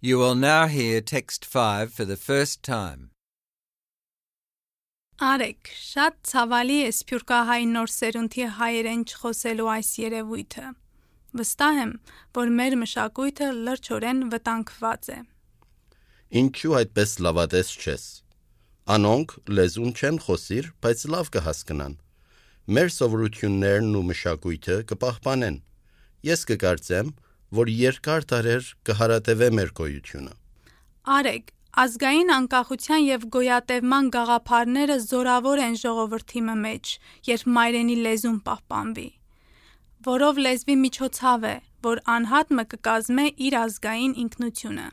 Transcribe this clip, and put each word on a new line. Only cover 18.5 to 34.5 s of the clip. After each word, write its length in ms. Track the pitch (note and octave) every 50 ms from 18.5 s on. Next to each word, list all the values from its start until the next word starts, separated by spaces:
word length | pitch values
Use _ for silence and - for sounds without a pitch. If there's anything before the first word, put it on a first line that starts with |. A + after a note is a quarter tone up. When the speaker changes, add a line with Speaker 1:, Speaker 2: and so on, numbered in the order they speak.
| _ _ _ _ _ _ _ -
Speaker 3:
Անոնք 520 | G2+ G#2+ G2+ G#2 A2 C3 D#3+ D#3+ - - _ - G2+
լեզուն 380 | G2 F#2 F2+ E2 G#2+ A#2 B2 B2
չեն 280 | - - C#3 D#3 D#3+
խոսիր, 540 | - - F#2+ E2 - - F#2+ A#2 D3 E3 - _
բայց 280 | - A#2 A#2 A2+ - D3 D#3
լավ 220 | F3+ F3 D3 - G#2+
կհասկնան։ 640 | D#2+ D#2+ D2+ - - - D#2+ D2 C#2+ C#2 C#2+ D2+ _ _ _ _ _ _ _ _ _ _ _ _ _ -
Մեր 280 | G2 B2 E3+ F3 E3 -
սովորություններն 960 | C3+ A#2+ A2 A2 A2+ G#2+ G#2+ - - G#2 G2+ G2 F#2+ G2 G2+ G#2 A2+ A2 G#2
ու 140 | G2+ F#2 F2
մշակույթը 760 | E2 - - F2+ E2 D#2 - F2+ E2+ D2+ - - F2+ G2+ A2
կպահպանեն։ 800 | A2 G#2+ - - B2+ A#2+ A2 - C#3 C3+ C3 B2 G#2+ D2+ C#2 - _ _ _ _ _ _ _ _ _ _ _ _
Ես 260 | C#3+ E3+ D#3+ - -
կկարծեմ, 680 | A#2 G#2 - F#2 F2+ D#2+ - - F2+ F2+ A2+ C#3+ D3 - _ _ _ _ _ _
որ 200 | - G#2+ A#2+ A#2
երկար 540 | A2+ A2+ B2 B2+ C3 - _ - D3+ D#3+ D3
դարեր 420 | - - A#2+ A2+ A#2 A#2 B2 B2 - - _
կհարատևե 680 | _ - G#2+ G2+ A2+ A2+ A#2 A2+ G#2+ - A2+ A2 A#2+ B2
մեր 220 | A2 A2 F#2+ D#2+
գոյությունը։ 640 | - - E2 D2+ D2 C#2+ - - - C#2 C2+ C2 - - _ - - _ _ - _ _ _ _ _ _ _
Speaker 2:
Արեք, 440 | - C4+ C#4 C#4+ C4 - - - - _ _ _ _ _
ազգային 560 | - B3+ C4 A3+ A#3 D4 C4 C#4 D#4 F4 F4+
անկախության 720 | D#4+ C4+ B3+ B3 - B3+ B3 - C4+ B3 - - D4+ D#4 D4+
և 220 | C#4 C4+ B3 A3 A3+
գոյատևման 800 | - B3+ B3 B3+ B3 B3 B3 - B3+ B3 A#3+ B3 C4 C#4 C#4 C4
գաղափարները 880 | A3+ A#3+ A#3 A#3 A#3+ A#3+ A#3+ -